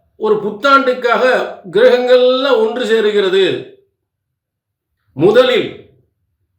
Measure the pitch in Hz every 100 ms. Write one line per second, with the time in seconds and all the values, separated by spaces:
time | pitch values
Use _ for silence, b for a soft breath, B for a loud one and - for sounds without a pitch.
0 | _ - 214 185 202 202 277 269 254 247
1 | 233 214 254 240 - - 185 190 247 247
2 | 247 254 247 262 277 233 220 240 214 226
3 | 208 202 190 196 175 123 - - _ _
4 | _ _ _ _ _ _ _ _ _ _
5 | _ 131 180 233 254 233 143 - - _
6 | _ _ _ _ _